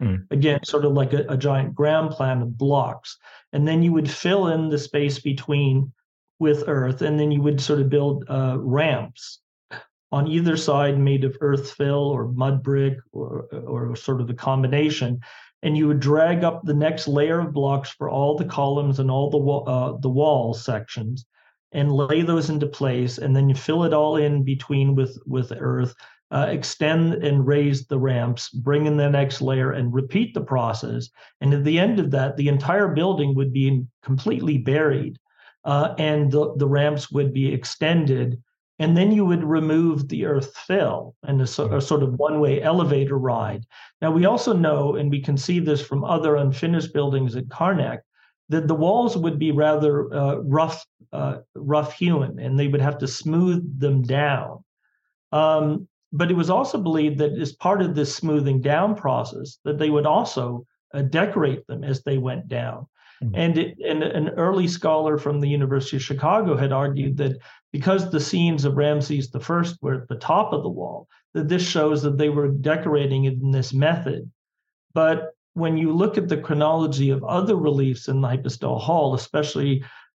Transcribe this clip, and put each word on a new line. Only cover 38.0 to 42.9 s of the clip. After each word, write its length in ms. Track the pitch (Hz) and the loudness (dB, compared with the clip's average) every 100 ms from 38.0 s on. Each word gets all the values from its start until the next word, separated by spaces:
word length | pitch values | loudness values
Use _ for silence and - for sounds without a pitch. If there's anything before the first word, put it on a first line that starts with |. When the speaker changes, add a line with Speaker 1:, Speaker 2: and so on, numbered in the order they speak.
| 143 127 123 120 - _ _ - | 2 0 0 -4 -10 _ _ -4
Speaker 2:
And 180 | 156 170 | 2 4
then 140 | 202 | 4
you 140 | 214 185 | 4 4
would 180 | 170 | 2
remove 640 | 156 160 156 160 170 147 139 | 2 0 2 2 2 0 -4
the 180 | 151 95 | -4 -2
earth 320 | 139 135 - | -2 -4 -12
fill 560 | - 190 131 87 - - | -2 0 0 -2 -8 -14
and 180 | - 135 | -2 0
a 40 | 127 | 0
so-, 260 | - 147 | -2 -2
a 100 | 147 | -2
sort 200 | 139 151 | 0 0
of 140 | 135 123 | 0 0
one-way 480 | 147 151 143 143 | 0 2 2 2
elevator 540 | 156 175 151 | 2 2 2